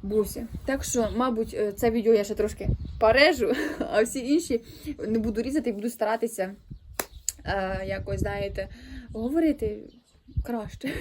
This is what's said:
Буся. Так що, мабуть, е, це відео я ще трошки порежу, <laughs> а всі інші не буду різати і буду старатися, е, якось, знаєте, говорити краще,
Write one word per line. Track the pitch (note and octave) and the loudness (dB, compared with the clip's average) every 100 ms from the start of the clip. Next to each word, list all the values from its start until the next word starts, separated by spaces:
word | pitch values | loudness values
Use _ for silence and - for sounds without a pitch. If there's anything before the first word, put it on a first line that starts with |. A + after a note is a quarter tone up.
Буся. | G3 G#3+ G3+ - A#3 - | 2 0 0 -4 -8 -6
Так | - C4+ | -4 -2
що, | - B3 A3 G3+ | 0 0 0 0
мабуть, | B3+ A3+ A3 | 0 0 -2
е, | - G#3 | -2 -2
це | G3+ A#3 | 2 2
відео | A3+ A3 | 4 6
я | A3 | 4
ще | G#3 | 4
трошки | G#3+ G#3 - G3 - - - | 0 -2 0 -2 -2 -4 4
порежу, | A3 A#3+ D4+ C#4+ G3 C4 D4+ | 6 8 8 6 2 2 -2
<laughs> | - | -4
а | - G#3 | 0 2
всі | A#3+ C#4 B3 | 2 0 2
інші | D4+ F4 A#3 - - D4+ C#4+ | 2 2 -2 -2 -12 -10 -8
не | G#3 A3+ | -2 0
буду | A3 G#3+ | 0 -2
різати | A#3 D4+ A#3+ | 0 0 0
і | |
буду | G3+ A3+ | -2 -4
старатися, | - G#3+ A3+ A3+ - F#3 G3+ - - - - - - - - | -2 0 0 -2 -2 -6 -6 -16 -18 -12 -10 -10 -8 -8 -8
е, | - G3 F#3+ F#3+ F#3+ | -4 -2 -2 -4 -4
якось, | G3 G3 G3 | -6 -4 -2
знаєте, | G3+ G3+ G3 G3 G3 - C4 C4 A#3+ | -2 -2 -4 -6 -8 -12 -14 -14 -10
говорити | A3 A#3 D#4 E4 D4 G#3+ G#3 - A#3+ _ _ - - | -6 0 2 2 2 -4 -6 -14 -20 _ _ -6 -6
краще, | - A#3 G#3+ - C4+ - | -4 -6 -6 -8 -6 -6